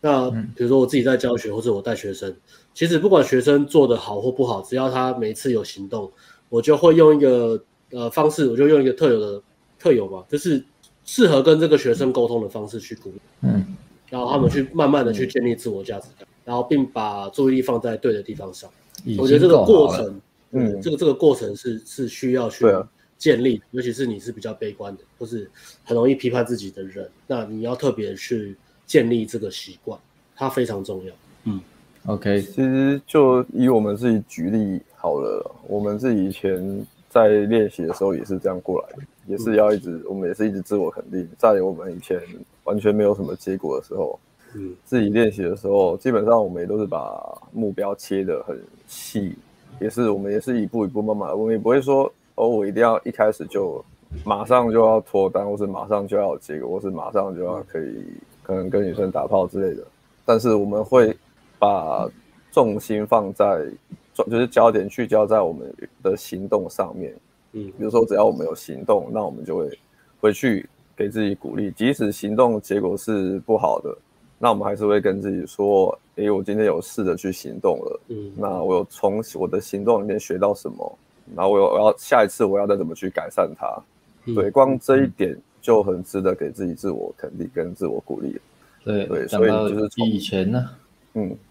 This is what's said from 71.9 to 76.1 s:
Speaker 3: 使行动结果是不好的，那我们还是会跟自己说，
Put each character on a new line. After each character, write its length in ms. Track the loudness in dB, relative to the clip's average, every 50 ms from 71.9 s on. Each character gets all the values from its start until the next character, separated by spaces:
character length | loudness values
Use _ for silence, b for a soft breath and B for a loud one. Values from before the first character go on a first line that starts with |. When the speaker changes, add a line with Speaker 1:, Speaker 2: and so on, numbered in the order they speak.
Speaker 3:
使 200 | 0 0 -2 -4
行 240 | -4 -4 -6 -4 2
动 260 | 2 2 2 2 -2
结 180 | -4 -2 -2 -2
果 160 | 0 -2 -4
是 440 | -4 -4 -4 -4 -2 -2 -2 -4 -6
不 180 | -2 0 0 2
好 220 | 2 0 0 -2
的， 180 | -4 -8 -12 -12 _ _ _ _ _ _ _ _
那 120 | 0 0
我 40 | 0
们 100 | 0 -2
还 120 | -6 -4
是 100 | -2 0
会 160 | 2 2 2
跟 180 | 2 0 -2 -2
自 120 | -4 -6
己 120 | -6 -6 -8 -10
说， 500 | -6 -2 0 2 4 4 2 2 0 -6 _ _